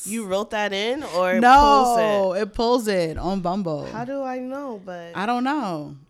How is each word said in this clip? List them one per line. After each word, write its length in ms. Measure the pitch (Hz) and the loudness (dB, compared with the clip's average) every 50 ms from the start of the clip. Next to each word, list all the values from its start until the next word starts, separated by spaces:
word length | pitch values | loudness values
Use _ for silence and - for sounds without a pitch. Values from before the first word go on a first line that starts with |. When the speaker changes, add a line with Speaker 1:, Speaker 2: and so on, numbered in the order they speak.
| - | -10
Speaker 1:
You 180 | 190 208 226 220 | -8 -8 -8 -4
wrote 260 | 190 185 196 202 202 226 | -4 -4 -4 -4 -4 -4
that 200 | 214 208 208 196 | -4 -4 -2 -2
in 300 | 196 208 233 - - 277 | -2 -2 -4 -4 -4 -6
or 300 | 202 160 180 185 185 185 | -4 -2 0 0 2 2
it 60 | 220 | 4
Speaker 2:
No, 180 | 233 247 262 285 | 6 8 8 10
Speaker 1:
pulls 800 | 285 285 277 277 254 247 240 226 220 214 208 202 196 190 175 | 8 8 6 6 6 4 2 2 2 2 2 2 0 0 0
it? 60 | 196 214 | -2 -4
Speaker 2:
it 120 | 196 - | -4 -4
pulls 320 | - 233 233 247 254 220 | -2 0 2 2 2 2
it 320 | 214 202 185 170 160 156 - | 0 0 0 0 -2 -4 -4
on 220 | - 175 196 196 | -4 -4 -4 -2
Bumble. 460 | 175 175 180 208 196 165 151 143 139 | -2 -2 -4 -2 -4 -4 -6 -6 -8
Speaker 1:
How 180 | 131 - 220 247 | -8 -10 -10 -8
do 180 | 247 277 277 269 | -8 -6 -6 -6
I 160 | 262 254 254 | -6 -8 -8
know? 420 | 254 254 262 277 285 269 226 196 185 | -8 -8 -10 -10 -10 -10 -12 -12 -12
But 320 | 190 180 175 170 170 170 | -14 -14 -14 -14 -12 -10
Speaker 2:
I 100 | 170 190 | -6 -4
don't 160 | 226 247 247 247 | -2 -2 -2 -2
know. 540 | 269 294 302 247 190 170 151 147 147 147 139 143 | -2 -2 -2 -4 -4 -6 -6 -8 -12 -14 -18 -20